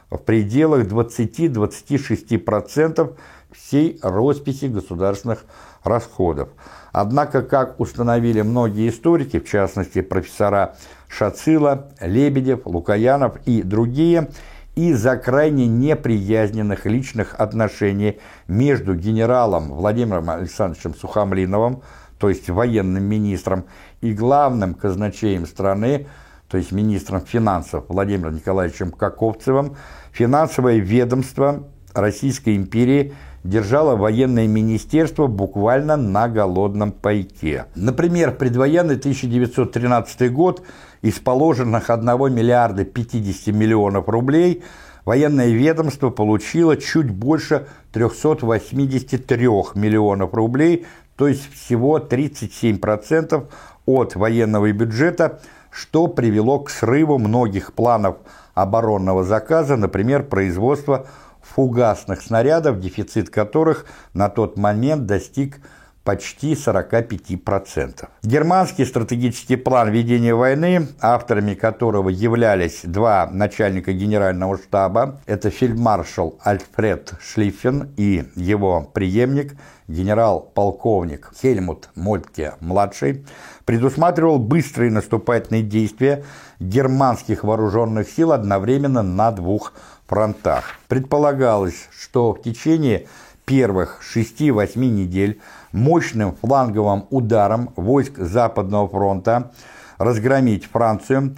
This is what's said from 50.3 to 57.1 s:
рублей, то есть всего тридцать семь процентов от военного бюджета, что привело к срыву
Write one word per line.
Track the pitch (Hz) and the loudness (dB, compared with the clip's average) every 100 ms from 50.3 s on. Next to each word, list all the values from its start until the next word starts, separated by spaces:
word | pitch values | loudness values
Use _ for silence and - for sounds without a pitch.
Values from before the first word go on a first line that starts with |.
рублей, | 110 113 127 160 170 - - _ - | 0 0 2 2 2 -4 -20 _ 0
то | 143 | 0
есть | 139 - | 0 -4
всего | - - 117 131 151 | -16 -4 0 2 0
тридцать | 143 127 147 - 104 | 0 -2 -2 -6 -12
семь | - 117 104 | -4 -2 0
процентов | - 107 - 160 160 156 139 - - - | 0 -2 0 -2 0 -2 -4 -16 -20 -6
от | - 131 117 92 | 0 2 0 0
военного | 110 117 110 107 107 | 0 2 2 2 2
бюджета, | 104 113 110 165 175 160 139 - - _ | 0 -2 0 0 2 0 -2 -18 -20 _
что | - - 151 170 | -18 -4 0 0
привело | 175 117 104 110 139 | 0 2 2 2 0
к | 139 | -4
срыву | - 107 135 156 | -4 0 2 2